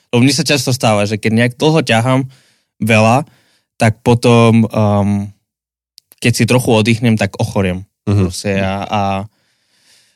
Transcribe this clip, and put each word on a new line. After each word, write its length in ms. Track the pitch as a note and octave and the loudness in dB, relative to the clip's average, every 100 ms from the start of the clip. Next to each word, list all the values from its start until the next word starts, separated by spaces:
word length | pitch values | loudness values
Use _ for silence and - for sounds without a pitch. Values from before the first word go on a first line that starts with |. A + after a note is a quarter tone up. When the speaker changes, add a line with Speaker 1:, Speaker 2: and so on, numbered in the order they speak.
| _ | _
Speaker 1:
lebo 100 | B2 | 0
mne 140 | C3 | 2
sa 80 | C#3 | 0
často 300 | D3+ D3 C3+ | -2 -2 -2
stáva, 320 | B2+ A#2+ G#2+ G#2 | -2 0 0 0
že 100 | G#2+ | -4
keď 160 | A2 | -2
nejak 220 | A2 B2 - | 0 0 0
dlho 240 | D3+ D#3+ | 0 0
ťahám 460 | C3+ A2+ A#2+ C3 C3 - _ _ _ _ | 0 0 2 0 -2 -10 _ _ _ _
veľa, 500 | A2 A2 A2 B2 D3 _ _ _ _ - | 0 2 4 2 -2 _ _ _ _ -2
tak 220 | A2+ - | -2 0
potom, 600 | - A#2 B2+ A#2+ A#2 A2+ | 0 2 4 4 4 4
um, 680 | A2 - G#2 G#2 G2+ G2+ G2+ - _ _ _ _ _ _ _ _ | 2 0 0 0 0 -2 -6 -14 _ _ _ _ _ _ _ _
keď 160 | B2 | -2
si 100 | A#2 | 0
trochu 260 | A2+ B2+ A#2+ | 0 0 0
oddychnem, 420 | A2 G#2+ A2+ A#2+ A2 | 0 0 0 0 0
tak 220 | G2+ - | -2 -4
ochoriem. 480 | G#2+ G#2+ F#2+ F2+ G2+ _ | -4 -2 -4 -6 -12 _
Speaker 2:
Mhm. 220 | - G2+ F2+ | -4 -2 -2
Speaker 1:
Proste 260 | F2+ G#2 G2 | -4 -4 -2
a, 180 | F#2+ G2 | -2 -4
a 180 | G2 G#2 G2 G2 G#2 _ _ _ _ _ _ _ _ | -6 -4 -2 -4 -8 _ _ _ _ _ _ _ _